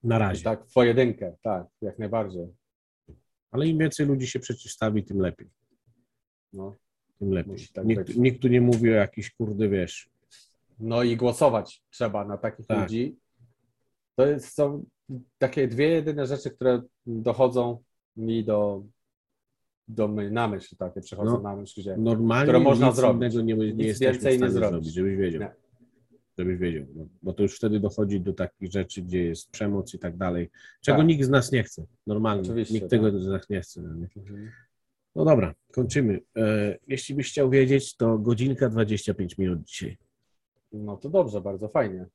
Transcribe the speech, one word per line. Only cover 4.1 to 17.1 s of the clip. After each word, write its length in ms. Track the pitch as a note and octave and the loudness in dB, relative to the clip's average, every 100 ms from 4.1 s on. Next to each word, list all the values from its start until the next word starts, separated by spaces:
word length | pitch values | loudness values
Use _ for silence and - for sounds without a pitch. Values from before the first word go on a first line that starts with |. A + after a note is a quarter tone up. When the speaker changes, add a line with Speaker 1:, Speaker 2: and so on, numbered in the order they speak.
| C3+ B2+ | 0 -2
Speaker 1:
się 120 | B2+ | -6
przeciwstawi, 640 | - A#2+ - - A2 G#2+ | -6 -10 -10 -4 0 0
tym 160 | G2 G2 | -2 -2
lepiej. 280 | F#2 D#2+ - _ _ _ _ _ _ _ _ _ _ | -2 -4 -20 _ _ _ _ _ _ _ _ _ _
Speaker 2:
No. 220 | G2 G2 G2 _ _ _ _ | -14 -14 -16 _ _ _ _
Speaker 1:
Tym 140 | G2+ | -2
lepiej. 180 | F#2 E2+ | 0 -2
Speaker 2:
Musi 220 | F#2+ - | -10 -12
tak 120 | - F#2+ | -4 0
Speaker 1:
Nikt, 220 | A2 F#2 | 0 0
Speaker 2:
być. 100 | A#2 | 2
Speaker 1:
nikt 240 | B2+ B2 | 2 4
tu 60 | C3 | 4
nie 140 | B2 | 6
mówi 280 | B2 A#2 A#2 | 6 4 4
o 40 | |
jakichś, 380 | A2 G2 - G2+ | 4 2 -2 -14
kurde, 380 | _ A2 G2+ G#2+ | _ -6 0 0
wiesz. 400 | G2 E2+ - - _ _ - _ _ _ _ | 0 -2 -8 -20 _ _ -20 _ _ _ _
Speaker 2:
No 240 | A2 A#2 | -4 0
i 140 | B2 A#2 | 2 2
głosować 680 | B2 A#2 D3+ A2+ F#2 - _ | 0 4 4 4 -4 -16 _
trzeba 360 | - A#2 G#2 G2+ | -4 -4 -4 -6
na 120 | G2+ | -6
takich 300 | A2 - G#2+ | -8 -8 -4
Speaker 1:
Tak. 140 | G#2 | -2
Speaker 2:
ludzi. 360 | F#2+ A2+ C3 - _ _ _ _ _ _ _ _ _ - | -2 -2 -4 -6 _ _ _ _ _ _ _ _ _ 2
To 120 | C3+ | 2
jest, 260 | D3 D3 | 2 -4
są 320 | - C#3+ D3 - _ _ C3 - _ | -2 -2 -2 -12 _ _ -14 -14 _
takie 300 | B2+ - B2+ | -2 0 -2
dwie 200 | A#2 D3+ | 2 2
jedyne 380 | E3 D3+ D3 C3 | 2 0 -4 -4
rzeczy, 240 | C#3 C#3 | -4 -8
które 300 | - B2+ B2 B2 _ | -2 2 2 -2 _
dochodzą 800 | - | -10